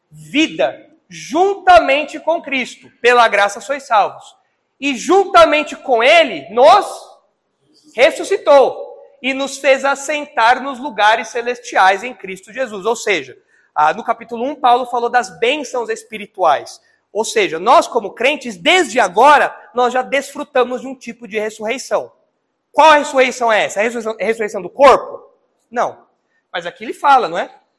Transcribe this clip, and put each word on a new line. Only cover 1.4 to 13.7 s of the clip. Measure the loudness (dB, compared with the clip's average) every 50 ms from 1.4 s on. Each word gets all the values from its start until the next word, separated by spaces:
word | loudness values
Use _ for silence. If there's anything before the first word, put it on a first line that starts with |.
| 0 0 0 0 4 4 4 4 4 2 -2 -2 -4 -8 -12 -8
com | -4 -4 -4 -4
Cristo. | -6 -8 -8 -8 -8 -8 -12 -20 -20 -20 _ _
Pela | 0 2 4 4 2 2
graça | 2 0 0 -2 -2 -8
sois | -10 -8 -10 -10 -4
salvos. | -2 0 0 0 0 -6 -12 -20 -20 _ _ _ _ _ _ _ _ _ _
E | -6 -6 -6
juntamente | -4 -2 2 2 2 2 4 4 4 4 6 4 0 -2 -4 -10
com | -12 -4 -2 0 2
Ele | 4 4 4 4 4 2 -2 -10 -12 -6
nos | 0 4 6 6 6 4 2 -2 -10 -14 -18 -20 -20 _ _ _ _ _ _ _ _ _ _ _ _ _ _ _ _
ressuscitou | 2 2 2 2 -2 -4 -4 -4 -2 2 4 6 6 6 4 0 -6 -12 -14 -16 -20 -20 -20 _ _
e | -6 -6
nos | -4 -4 -6 -8 -8 -2
fez | 0 2 2 2 2
assentar | -2 -4 -4 -4 -6 -6 -6 -8 -6 -2 2 2 4 2 2
nos | 0 -8 -10 -10
lugares | -12 -10 -4 0 2 2 2 2 -2 -8
celestiais | -8 -8 -6 -6 -8 -8 -12 -4 0 2 4 4 2 0
em | -4 -10
Cristo | -14 -14 -14 -14 -14 -14 -16 -16
Jesus." | -8 -8 -8 -8 -8 -6 -4
Ou | -4 -4
seja, | -4 -2 -2 -2 -2 -4 -8 -18 _ _ _ _ _ _ _